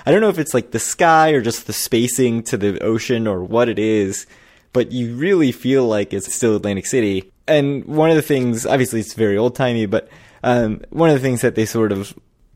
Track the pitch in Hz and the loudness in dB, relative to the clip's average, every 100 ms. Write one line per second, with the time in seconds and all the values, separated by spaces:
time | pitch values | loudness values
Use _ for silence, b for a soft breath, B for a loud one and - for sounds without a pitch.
0 | - 180 220 160 147 127 - 113 - - | 2 4 4 0 -2 -2 -2 -4 -6 0
1 | 170 160 156 147 113 - - 107 - 113 | 4 6 4 2 0 -4 -8 -8 -2 0
2 | 120 - 127 113 113 113 101 95 104 110 | 0 2 0 0 -4 -2 -2 -2 -2 -2
3 | - 120 110 92 90 113 120 104 110 107 | -2 -2 -2 -4 -2 0 0 0 0 0
4 | 98 98 - b b b b 127 117 123 | 0 -4 -12 b b b b -2 -2 -4
5 | 120 120 170 190 143 120 123 135 123 104 | -6 -4 0 2 2 0 0 2 2 0
6 | 101 98 - - 117 104 104 98 - 139 | -2 -6 -8 -2 0 0 -2 -4 -2 -2
7 | 107 95 - _ - 151 143 139 - 151 | 0 -2 -6 _ 0 0 0 -2 -4 0
8 | 160 160 147 143 123 113 123 139 123 113 | 4 2 2 0 0 -2 0 0 0 -2
9 | 107 - 110 101 120 120 127 117 104 104 | -6 -2 0 2 0 0 -2 0 0 -2
10 | - B B B 123 120 110 107 - - | -4 B B B 0 0 0 -4 -8 0
11 | 165 143 131 120 123 113 110 117 107 98 | 2 2 0 0 0 0 -2 0 0 -2
12 | 101 - _ _ _ | -6 -14 _ _ _